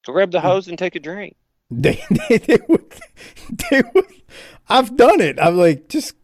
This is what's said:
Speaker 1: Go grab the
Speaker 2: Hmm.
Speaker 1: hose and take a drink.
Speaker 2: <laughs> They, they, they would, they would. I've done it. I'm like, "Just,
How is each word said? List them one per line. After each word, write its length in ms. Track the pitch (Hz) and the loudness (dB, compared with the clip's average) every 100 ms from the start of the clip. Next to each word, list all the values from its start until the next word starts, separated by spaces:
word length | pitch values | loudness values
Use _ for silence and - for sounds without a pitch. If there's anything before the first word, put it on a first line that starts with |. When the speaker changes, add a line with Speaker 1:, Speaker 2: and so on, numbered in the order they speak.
| - | -6
Speaker 1:
Go 80 | |
grab 180 | 151 196 | -4 -2
the 100 | 175 | -2
Speaker 2:
Hmm. 60 | 165 | -2
Speaker 1:
hose 200 | 190 185 | -2 -4
and 100 | 170 | -8
take 180 | 185 170 | -8 -8
a 40 | |
drink. 360 | 147 190 196 _ _ | -12 -14 -16 _ _
Speaker 2:
<laughs> 180 | _ _ | _ _
They, 320 | 117 - - - - 622 | -4 -4 -4 -4 -4 0
they, 80 | 226 | -2
they 200 | - - - | 2 0 2
would, 240 | 330 _ - 659 _ - - - - 698 | -2 _ -20 -20 _ -20 -20 -18 -12 -2
they 120 | 269 - | 0 2
would. 120 | 381 - _ _ - - - _ | 0 -2 _ _ -20 -20 -20 _
I've 260 | 247 247 247 | 0 0 4
done 240 | 247 339 | 4 4
it. 180 | 165 135 | 0 0
I'm 200 | 165 175 | 0 4
like, 320 | 170 143 _ | 2 2 _
"Just, 260 | 311 - _ | -8 -8 _